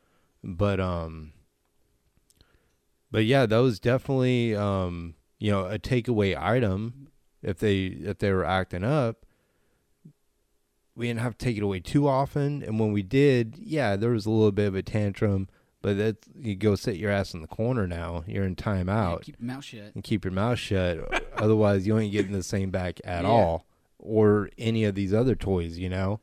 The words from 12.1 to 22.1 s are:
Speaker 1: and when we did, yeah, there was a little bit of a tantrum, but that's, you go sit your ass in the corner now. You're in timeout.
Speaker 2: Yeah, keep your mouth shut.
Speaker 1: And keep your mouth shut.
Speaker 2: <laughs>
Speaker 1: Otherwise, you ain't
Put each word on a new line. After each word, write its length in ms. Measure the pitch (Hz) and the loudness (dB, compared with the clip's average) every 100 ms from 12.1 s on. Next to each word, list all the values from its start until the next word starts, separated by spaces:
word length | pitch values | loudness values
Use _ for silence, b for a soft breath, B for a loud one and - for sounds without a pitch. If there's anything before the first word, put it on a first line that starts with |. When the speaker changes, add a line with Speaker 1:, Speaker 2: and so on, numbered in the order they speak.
| 135 139 147 143 143 | 2 0 -2 -2 -4
Speaker 1:
and 160 | - 110 | -4 0
when 120 | 107 | 0
we 120 | 104 | 0
did, 540 | 92 135 143 127 113 - | 0 4 6 4 2 -6
yeah, 360 | - 156 117 98 | -6 -2 0 0
there 140 | 117 | 0
was 140 | 117 104 | 0 2
a 60 | |
little 200 | 110 107 | 4 4
bit 160 | 101 104 | 4 0
of 80 | 95 | 0
a 60 | |
tantrum, 640 | 90 110 104 98 110 95 98 b b _ | -2 -2 -2 0 0 0 -2 b b _
but 120 | 101 101 | -2 0
that's, 300 | 110 107 - - | 0 -2 -10 -10
you 200 | 117 95 | -6 0
go 180 | 107 98 | 2 2
sit 200 | - 87 | 0 -4
your 140 | 104 | -2
ass 240 | 101 92 87 | -2 -2 -8
in 60 | |
the 60 | 80 | -10
corner 380 | - 113 127 92 | -4 -2 0 -2
now. 380 | 85 85 85 87 | -4 -6 -6 -6
You're 200 | 107 98 | -4 -2
in 100 | 90 | -2
timeout. 720 | 113 95 90 107 92 85 - | -2 -2 0 0 0 -4 -8
Speaker 2:
Yeah, 60 | - | -12
keep 40 | |
your 80 | 120 | -10
mouth 160 | 131 | -10
shut. 280 | 143 110 104 | -14 -16 -14
Speaker 1:
And 100 | - | -14
keep 220 | - 107 95 | -4 -4 -2
your 60 | |
mouth 240 | 92 113 120 | -2 0 -2
shut. 680 | - 95 90 82 - - - | -2 0 0 -2 -4 -6 -6
Speaker 2:
<laughs> 40 | - | 0
Speaker 1:
Otherwise, 480 | 110 107 104 98 95 | 2 4 4 4 2
you 140 | 110 | 0
ain't 120 | 107 | 0